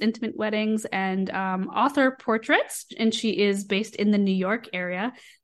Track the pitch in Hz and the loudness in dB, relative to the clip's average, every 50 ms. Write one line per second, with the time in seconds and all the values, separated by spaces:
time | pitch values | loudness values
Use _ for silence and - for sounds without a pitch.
0 | 208 220 220 - 233 220 - - 214 214 214 214 214 214 220 214 - - - 190 | 0 0 0 0 -4 -6 -4 -2 -2 -2 0 0 0 0 0 -2 -2 -4 -4 -2
1 | 190 190 190 190 190 185 - 190 190 190 185 190 190 - - - 240 277 277 285 | -2 0 0 0 -2 -2 -2 -2 -2 -2 -2 -2 -2 -2 0 2 2 2 4 4
2 | 262 262 262 - - 240 220 220 220 - 311 427 587 - - - - - - - | 2 2 2 -2 -2 -2 -2 0 2 2 2 2 2 0 -6 -14 -14 -12 -4 0
3 | 226 226 220 - - 220 - - 202 202 196 196 196 - 196 196 220 - - - | 0 0 2 0 0 0 2 2 2 2 2 0 -2 -2 -2 -2 -2 -4 -4 -2
4 | 208 214 208 202 202 190 190 185 185 190 220 - - - - 180 180 180 180 180 | 2 2 4 4 4 2 2 0 0 -2 -2 -4 -6 -8 -8 -6 -6 -4 -4 -4
5 | 208 254 247 - - - - _ | -4 -6 -6 -10 -18 -20 -20 _